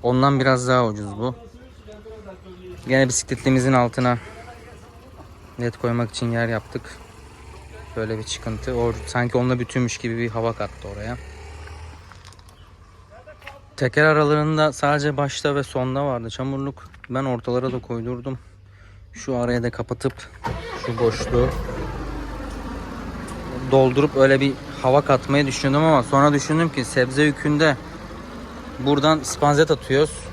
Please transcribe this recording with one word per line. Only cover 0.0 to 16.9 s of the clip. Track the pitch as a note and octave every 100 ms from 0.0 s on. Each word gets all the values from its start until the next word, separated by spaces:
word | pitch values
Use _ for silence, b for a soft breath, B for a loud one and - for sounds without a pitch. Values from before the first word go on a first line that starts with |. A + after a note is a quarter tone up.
Ondan | A#2+ B2+ C#3 C#3
biraz | C3 B2+ B2+
daha | B2+ A#2
ucuz | G#2 G2+ G2+
bu. | B2 B2 - - - - G3+ G#3+ A3 A3 G3 - - - - - -
Gene | C3 C3
bisikletimizin | B2 - C3 C3+ C3 B2+
altına | C3 A#2+ A#2+ B2 A#2+ B B B - - - - - - - - - - -
led | A#2+
koymak | - A#2+ A#2 A#2
için | - A#2
yer | A#2 A#2
yaptık. | A2 - - - - - - - - - - - - - -
Böyle | A2 A2
bir |
çıkıntı. | A2 - A#2 G#2+ -
Or-, | A#2+ A#2 A2 -
sanki | B2 A#2+ B2
onunla | B2+ B2
bütünmüş | A#2+ C3 A#2+ -
gibi | A#2+ A#2
bir | A#2
hava | A2+ A2+
kattı | A2 G#2 - -
oraya. | G2+ G#2+ B2 - - - - - - - - - - - - - - - - - - - - - - - - - -
Teker | B2+ - D#3
aralarında | D3+ D3 D3+ D3+ D#3 D3+
sadece | - C#3+ D3 D3 C#3+
başta | C#3 - D3 C#3+
ve |
sonda | C3+ C3+ B2+ C3 C#3+
vardı | B2 A2+
çamurluk. | - C3 C3+ C3+ A#2+ -